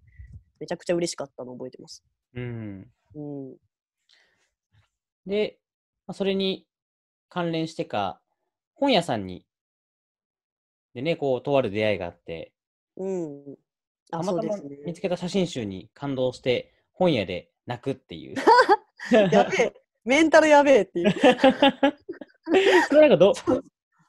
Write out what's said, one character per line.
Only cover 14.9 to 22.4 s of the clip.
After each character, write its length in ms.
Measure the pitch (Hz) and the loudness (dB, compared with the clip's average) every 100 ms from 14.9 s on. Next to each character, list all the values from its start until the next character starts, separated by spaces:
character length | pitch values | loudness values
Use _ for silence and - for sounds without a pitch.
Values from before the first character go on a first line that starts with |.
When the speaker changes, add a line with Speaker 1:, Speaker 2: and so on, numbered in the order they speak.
Speaker 2:
つ 60 | 165 | -10
け 100 | 185 | -8
た 80 | 175 | -6
写 120 | 180 | -4
真 180 | 196 170 | -4 -4
集 160 | 139 | -4
に 260 | 107 92 - _ | -10 -10 -16 _
感 180 | 143 | -8
動 180 | 131 127 | -4 -4
し 80 | - | -4
て、 320 | 139 120 - _ _ | -4 -4 -4 _ _
本 200 | _ 185 | _ 0
屋 120 | 131 92 | 0 -2
で 260 | 90 - _ - | -8 -12 _ -12
泣 160 | 120 | -10
く 100 | 135 | -8
っ 40 | 131 | -10
て 200 | _ 82 | _ -18
い 160 | 67 | -12
う。 40 | 220 | -2
Speaker 1:
<laughs> 960 | - 494 - - - _ - 226 196 | 4 4 6 2 -2 _ 0 2 4
や 140 | 202 - | 2 2
べ 180 | 381 | 0
え。 100 | 226 - _ | -2 -4 _
Speaker 2:
<laughs> 160 | _ 220 | _ -2
Speaker 1:
メ 160 | 277 | 2
ン 80 | 320 | 6
タ 120 | 320 | 6
ル 60 | 311 | 6
や 160 | 294 | 6
べ 80 | 285 | 6
え 100 | 214 | 4
っ 20 | 185 | 2
て 140 | 175 | 0
い 80 | 185 | 0
う。 40 | |
Speaker 2:
<laughs> 1700 | - 269 247 262 262 277 - 277 - - - - _ | 4 4 6 2 4 2 2 -2 -2 -14 -18 -18 _